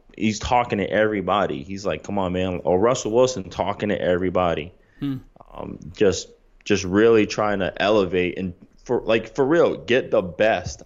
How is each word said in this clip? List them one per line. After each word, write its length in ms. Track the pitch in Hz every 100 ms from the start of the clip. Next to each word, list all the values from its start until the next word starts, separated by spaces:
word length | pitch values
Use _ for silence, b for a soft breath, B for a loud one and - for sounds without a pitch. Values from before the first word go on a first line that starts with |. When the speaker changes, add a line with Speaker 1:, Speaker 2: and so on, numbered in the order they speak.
| _ -
Speaker 1:
he's 220 | 110 104
talking 400 | - 123 120 107
to 100 | 95
everybody. 720 | 101 107 107 90 101 90 69
He's 240 | 69 98 98
like, 160 | 76
"Come 160 | - 101
on, 140 | 92
man." 280 | 90 92 90
Or 140 | - 110
Russell 340 | 117 127 110
Wilson 380 | 113 127 127 92
talking 380 | - 92 101 104
to 120 | 98
everybody. 720 | 85 90 92 90 90 80 80 - b b
Speaker 2:
Hmm. 160 | 143 131 - _ -
Speaker 1:
Um, 260 | - - - 76 90
just, 320 | 104 87 - - _ _
just 200 | - 101
really 420 | 92 98 113 113 104
trying 340 | - 107 101
to 120 | 90 -
elevate 580 | 98 107 92 90 90 -
and 160 | 92 85 - _
for, 160 | - 120
like, 320 | - 113 -
for 100 | -
real, 320 | 131 170 123 -
get 340 | - 120 -
the 120 | 117
best 600 | 92 82 107 95 - -